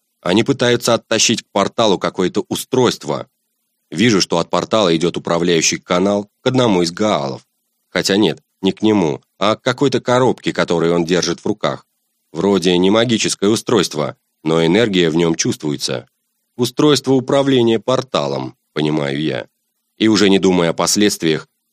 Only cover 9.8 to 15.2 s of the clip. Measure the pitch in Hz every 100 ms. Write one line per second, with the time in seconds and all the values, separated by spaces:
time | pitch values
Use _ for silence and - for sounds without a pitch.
9.8 | 139 123 - 123 123 90 87 85 87 85
10.8 | 82 87 82 90 82 82 - - 76 69
11.8 | _ _ _ _ _ 80 98 98 90 90
12.8 | 95 110 120 110 107 - 98 110 - 113
13.8 | 80 73 67 - _ _ 78 82 82 101
14.8 | 117 92 85 80